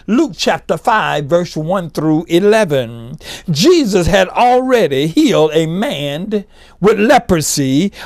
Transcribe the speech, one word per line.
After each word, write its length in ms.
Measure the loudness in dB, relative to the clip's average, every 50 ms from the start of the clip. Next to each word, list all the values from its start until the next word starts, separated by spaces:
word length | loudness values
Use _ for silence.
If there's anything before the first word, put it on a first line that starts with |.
| -6 -2
Luke 260 | 0 0 0 0 -4
chapter 400 | -4 -4 -2 -2 -2 -2 -4 -6
five, 500 | -4 0 0 0 0 0 -2 -2 -4 -2
verse 300 | 0 0 0 0 -2 -6
one 360 | -8 -6 -4 -4 -4 -6 -6
through 340 | -6 -4 -2 0 0 0 0 0
eleven, 920 | 0 2 4 4 2 2 2 0 0 -2 -4 -4 -8 -14 -16 -16 -16 -16 -16 -16 -18 -12 -6 -4
Jesus 580 | -2 2 4 4 4 4 4 2 0 0 0 2
had 220 | 2 2 0 0
already 760 | 0 0 2 2 2 2 2 2 2 2 2 2 0 0 -2
healed 460 | 0 2 2 2 4 4 2 2 2 2
a 140 | 0 0 0
man 800 | -2 -4 -4 -4 -4 -6 -6 -6 -8 -8 -8 -6 -6 -6 -6 -8 _ -20 -20 -20 _ -2
with 200 | 0 0 2 2
leprosy, 920 | 2 4 4 2 2 0 -2 -2 -2 -2 -4 -2 -2 0 0 0 0 -2 -4 -8 -12